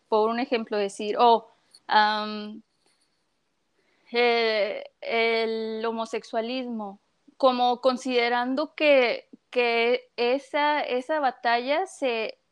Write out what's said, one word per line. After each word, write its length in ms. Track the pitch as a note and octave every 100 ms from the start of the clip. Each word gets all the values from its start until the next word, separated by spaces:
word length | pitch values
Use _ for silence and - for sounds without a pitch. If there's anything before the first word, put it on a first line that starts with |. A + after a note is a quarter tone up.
| -
por 200 | A3 G#3+
un 100 | A#3
ejemplo, 380 | - A#3 A3+ G#3
decir, 380 | G3 - G#3 -
oh, 300 | A#3+ A3+ A3+ _ _ _ -
am, 760 | G#3+ G#3 G#3+ G#3+ G#3+ G#3 A3 _ _ _ _ _ _ _ _ _ _ _ _ _ _ -
eh, 720 | A#3+ A#3+ A#3 A3+ G#3+ G#3 - - -
el 840 | - A3+ A3+ A3+ A3+ A3+ A3 A3 A3+
homosexualismo, 1120 | A3+ A3+ A3+ - A#3 A3+ C4 B3 A3+ G3+ G3 _ _ _ -
como 440 | C4 B3 B3 A#3+
considerando 960 | C4 B3 C4 B3 A#3+ A#3+ B3 C4+ D4+ -
que, 520 | D4+ C#4 A#3 - - - -
que 600 | B3 A#3+ A#3 A#3 B3 - -
esa, 640 | A#3+ C#4 - D4 D4 D4
esa 380 | - B3 C4 D#4
batalla 640 | C4 - A#3+ A#3+ B3+ D#4 D4
se, 500 | - C4 A3+ G#3+ - _